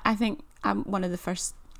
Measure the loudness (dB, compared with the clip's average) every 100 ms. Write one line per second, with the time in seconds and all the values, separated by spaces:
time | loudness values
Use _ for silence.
0 | 4 4 2 0 -8 -4 0 0 0 0
1 | 0 -2 -2 -2 -4 -8 -16 -10